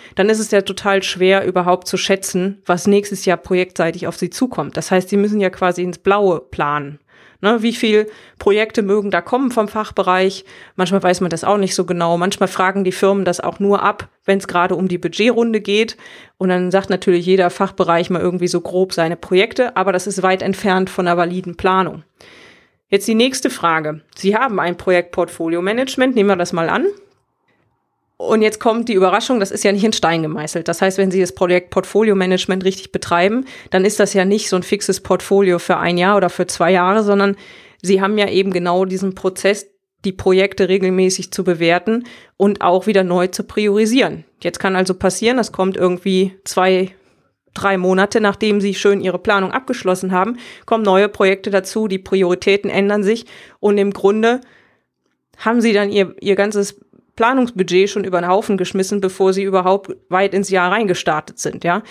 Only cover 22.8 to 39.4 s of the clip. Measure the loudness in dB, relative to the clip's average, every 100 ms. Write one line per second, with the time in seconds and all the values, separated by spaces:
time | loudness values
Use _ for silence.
22.8 | -2 -2 0 2 2 0 -4 -2 0 0
23.8 | -2 -8 _ -4 0 0 0 -2 -4 -4
24.8 | 0 0 0 -4 -4 -4 -4 -2 -2 -2
25.8 | -4 0 0 2 2 2 -2 -2 -2 0
26.8 | -2 -4 _ _ _ _ _ _ _ _
27.8 | _ _ _ -8 0 2 2 0 -2 0
28.8 | 0 2 2 2 0 -2 -2 0 0 2
29.8 | 0 0 0 0 -2 -6 -6 -6 -4 0
30.8 | 0 2 0 2 0 0 2 0 0 -4
31.8 | -2 0 2 2 2 0 0 -2 -2 -4
32.8 | -8 -8 0 2 2 0 -6 -14 -2 0
33.8 | 2 2 2 2 2 0 0 -2 -2 -4
34.8 | -2 -4 0 -2 2 2 4 2 0 -2
35.8 | 0 2 2 2 2 -2 -4 0 2 4
36.8 | 4 2 2 2 2 -2 -10 -20 -20 _
37.8 | 0 2 2 0 0 0 0 0 0 0
38.8 | 0 -2 -4 -4 -6 -2